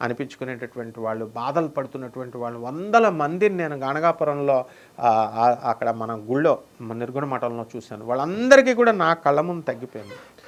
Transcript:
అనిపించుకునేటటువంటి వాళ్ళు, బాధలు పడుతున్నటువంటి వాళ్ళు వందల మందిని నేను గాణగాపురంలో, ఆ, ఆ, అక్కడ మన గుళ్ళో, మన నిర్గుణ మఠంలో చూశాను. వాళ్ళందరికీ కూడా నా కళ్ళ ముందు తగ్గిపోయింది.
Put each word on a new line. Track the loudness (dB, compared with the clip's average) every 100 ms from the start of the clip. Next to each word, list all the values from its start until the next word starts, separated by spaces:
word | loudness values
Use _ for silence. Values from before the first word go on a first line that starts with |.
అనిపించుకునేటటువంటి | -6 -4 -8 -8 -10 -8 -10 -10 -12 -6
వాళ్ళు, | -6 -4
బాధలు | -6 -6 -4 -2 -2
పడుతున్నటువంటి | -4 -8 -8 -12 -12 -12 -8
వాళ్ళు | -8 -8
వందల | -10 -8 2 4 4
మందిని | 2 -2 2 0 0
నేను | -4 -4
గాణగాపురంలో, | -4 0 0 2 0 0 2 2 0 -10 -20 0
ఆ, | 4
ఆ, | 4 2 4 4 4 0
అక్కడ | 0 0
మన | -2 -4
గుళ్ళో, | -6 -2 2 4 2 -2 -14
మన | -10 -6
నిర్గుణ | -4 -4
మఠంలో | -2 -2 -2 -4 -8 -10
చూశాను. | -12 -10 -4
వాళ్ళందరికీ | -2 -2 0 6 6 6
కూడా | 4 4
నా | 4 2
కళ్ళ | 2 2 2
ముందు | 0 -4
తగ్గిపోయింది. | -6 -8 -8 -12 -14 -16 -20 -20